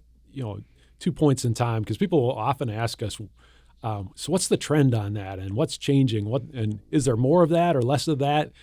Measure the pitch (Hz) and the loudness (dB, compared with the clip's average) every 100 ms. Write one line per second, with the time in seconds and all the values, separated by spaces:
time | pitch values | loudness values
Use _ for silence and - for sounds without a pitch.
0 | - _ _ 135 117 98 - _ _ _ | -12 _ _ -10 -8 -10 -14 _ _ _
1 | - 143 151 135 120 113 117 113 104 110 | -6 2 2 4 0 0 0 -2 -4 -2
2 | 196 165 120 135 113 - 123 104 117 - | 0 2 2 -2 -2 -2 -4 -4 -4 -4
3 | 110 - 107 _ _ _ _ _ 120 104 | -8 -8 -14 _ _ _ _ _ -8 -6
4 | 95 - - 180 - 190 - 151 135 117 | -8 -10 -2 -2 0 -2 2 4 4 2
5 | 101 104 95 95 98 104 160 - - 139 | -2 -6 -8 -8 -6 -2 -2 -4 0 2
6 | 131 107 104 127 117 131 107 104 - 156 | 4 0 -2 -4 -4 -4 -4 -4 -2 0
7 | 131 113 131 170 165 170 175 147 120 143 | 2 2 4 4 4 4 2 2 2 0
8 | - 143 139 147 151 - | 0 0 2 0 -2 -8